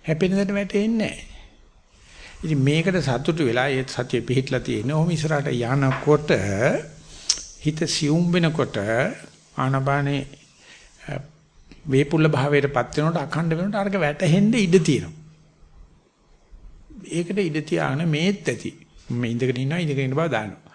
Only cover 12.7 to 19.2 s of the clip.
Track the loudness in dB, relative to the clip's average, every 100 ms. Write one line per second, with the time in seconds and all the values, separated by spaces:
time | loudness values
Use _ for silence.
12.7 | 0 -2 0 0 -2 -4 -4 -2 -2 -2
13.7 | -2 -2 0 0 0 2 4 4 4 4
14.7 | 4 6 2 -2 -12 -20 -20 -20 _ -20
15.7 | -20 -20 _ _ _ _ _ _ -20 -20
16.7 | -20 -20 -20 -8 -6 -2 -2 -2 -2 -2
17.7 | -2 0 0 0 2 0 0 -4 -4 -8
18.7 | -12 -20 -20 -8 -4